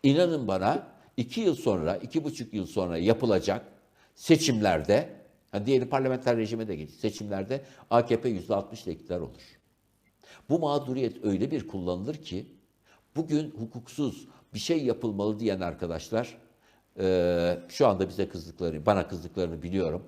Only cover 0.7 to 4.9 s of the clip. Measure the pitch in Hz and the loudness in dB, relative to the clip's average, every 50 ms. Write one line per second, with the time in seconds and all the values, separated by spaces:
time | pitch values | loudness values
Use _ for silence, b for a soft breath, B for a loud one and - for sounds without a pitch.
0.7 | 151 - - - - b b b b - 120 - - 226 226 190 147 127 - 123 | 2 2 -2 -8 -20 b b b b -4 -4 -4 -4 0 2 2 2 2 2 0
1.7 | 101 90 78 80 95 92 - 117 - 160 147 147 - - 120 113 - 107 92 - | 2 2 2 0 -2 -2 -4 -4 -4 -4 -4 -4 -8 -8 -12 -6 -4 -6 -6 -2
2.7 | - 107 92 87 85 82 87 104 113 113 - 117 104 92 82 101 98 117 - - | -2 -2 -2 0 0 0 4 4 4 4 4 2 2 2 2 0 -2 -2 -4 -12
3.7 | - - _ _ b b b b b - - - 165 151 160 - 127 110 107 98 | -20 -20 _ _ b b b b b -16 4 4 4 6 6 2 2 2 4 4
4.7 | 87 80 76 - | 4 2 4 4